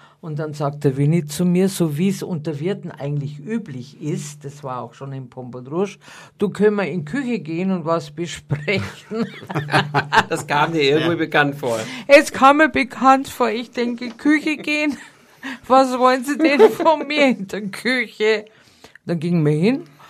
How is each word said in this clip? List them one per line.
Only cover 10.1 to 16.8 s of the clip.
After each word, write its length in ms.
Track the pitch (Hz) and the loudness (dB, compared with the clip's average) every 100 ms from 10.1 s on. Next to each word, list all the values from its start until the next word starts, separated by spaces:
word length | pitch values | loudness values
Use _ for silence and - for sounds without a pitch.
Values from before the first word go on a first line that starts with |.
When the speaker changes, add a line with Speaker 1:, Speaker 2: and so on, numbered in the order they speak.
| 220 - | 2 2
Speaker 2:
Das 160 | 160 - | -2 -2
kam 280 | 147 160 | 0 0
dir 100 | 165 | 2
irgendwie 280 | 139 151 165 | 2 4 2
Speaker 3:
Ja. 40 | 165 | 0
Speaker 2:
bekannt 380 | 156 156 143 139 | 0 0 0 -2
vor. 240 | 131 113 110 - 214 | -4 -2 -4 -10 6
Speaker 1:
Es 240 | 285 - | 6 6
kam 260 | - 262 294 | 4 6 6
mir 120 | 311 | 4
bekannt 580 | 269 262 - 254 269 269 | 2 -2 2 4 4 2
vor, 220 | - 233 | -2 -2
ich 220 | 220 240 | -2 -6
denke, 380 | - 240 240 247 | -4 -4 -4 -10
„Küche 480 | - 294 302 302 302 | -2 2 2 2 -4
gehen? 400 | - 302 302 - - - _ _ 269 247 - | -2 -2 -2 -4 -12 -20 _ _ -14 -14 4
Was 300 | 262 269 247 | 4 6 4
wollen 260 | 254 262 | 2 2
Sie 140 | 254 277 | 0 0
denn 240 | 311 285 427 | 2 6 6
von 380 | - | 6